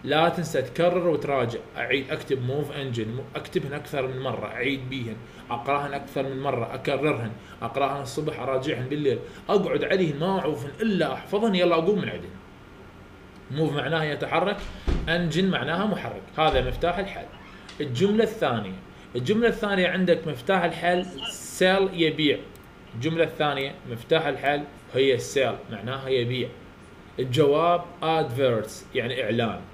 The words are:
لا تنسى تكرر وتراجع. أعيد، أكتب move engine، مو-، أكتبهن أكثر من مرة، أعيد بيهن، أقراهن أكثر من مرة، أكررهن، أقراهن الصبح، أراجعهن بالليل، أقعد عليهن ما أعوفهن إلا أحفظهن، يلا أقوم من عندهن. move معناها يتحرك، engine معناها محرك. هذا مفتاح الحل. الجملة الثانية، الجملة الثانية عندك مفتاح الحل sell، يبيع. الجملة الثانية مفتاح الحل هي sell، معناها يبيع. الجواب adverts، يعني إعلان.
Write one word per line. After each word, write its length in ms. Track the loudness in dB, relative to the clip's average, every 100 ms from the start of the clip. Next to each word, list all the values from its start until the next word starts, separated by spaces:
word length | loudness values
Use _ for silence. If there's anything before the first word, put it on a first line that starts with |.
لا 240 | 2 4 4
تنسى 340 | 2 -2 -2
تكرر 460 | -2 2 2 4 2
وتراجع. 500 | 0 0 0 0 -4 -8 -8
أعيد، 340 | 0 0 0
أكتب 280 | -8 -2 -2 0
move 240 | -2 -4
engine، 360 | -6 -4 -4 -4
مو-، 280 | -6 -8 -10
أكتبهن 360 | -4 -4 -2
أكثر 340 | -8 -4 -2 -2
من 120 | -2
مرة، 280 | -4 -4 -6
أعيد 420 | -2 -2 -2 -4
بيهن، 260 | -6 -6 -8 -14 -18 -8
أقراهن 440 | -6 0 0 -2
أكثر 280 | -6 -6 -4
من 180 | -4 -2
مرة، 340 | -2 -2 -4
أكررهن، 560 | -4 -2 0 0 0 -4 -8 -16 -10
أقراهن 400 | -6 0 0 -2
الصبح، 380 | -6 -4 -4 -4
أراجعهن 480 | -2 -2 -2 -4 -4
بالليل، 300 | 0 0 0 -6 -12 0
أقعد 360 | 2 2 0
عليهن 340 | 2 2 2 0
ما 200 | 0 0
أعوفهن 320 | -2 -4 -6 -2
إلا 320 | 0 2 0
أحفظهن، 420 | -2 -2 0 2
يلا 200 | 4 4
أقوم 240 | 4 4 2
من 100 | 0
عندهن. 220 | -6 -10 -14 -18 -20 -20 -20 -20 -20 -20 -20 -20 -20 -8 0
move 200 | 0 0
معناها 280 | 0 0
يتحرك، 520 | 0 -2 0 0 0 -2 -6 -6 -2 0 2
engine 380 | 0 2 2
معناها 420 | 2 2 0 0 0
محرك. 360 | 0 -4 -8 -8 2
هذا 300 | 4 4 0
مفتاح 300 | 0 0 0
الحل. 280 | -4 -6 -12 -16 -18 -18 -18 -8
الجملة 440 | -4 2 4 4
الثانية، 500 | 2 2 0 0 -2 -10 -14 -20 -8 -4
الجملة 320 | 0 4 4
الثانية 400 | 2 0 2 2
عندك 400 | 4 4 4 2
مفتاح 360 | -4 2 2
الحل 400 | 2 2 2 2 0 -8 -10 -10 -12 4
sell، 340 | 6 6 2
يبيع. 460 | 4 2 4 2 2 -4 -18 -20 -20 -14
الجملة 300 | -6 -2 2
الثانية 500 | 0 2 0 0 -4 -8 -10
مفتاح 360 | -10 2 4 4
الحل 360 | 0 0 0 -4 -14 -4
هي 240 | 2 4 4
sell، 540 | 2 2 2 0 -8
معناها 360 | -8 -6 -6 0
يبيع. 400 | 0 2 -2 -4 -8 -20 -20 -20 -20 -12 -6
الجواب 640 | -2 4 6 6 4 2 0 -4
adverts، 680 | 0 0 0 2 2 2 -2 -10 -4
يعني 300 | -4 -2 -2
إعلان. 360 | 0 2 0 -2 -10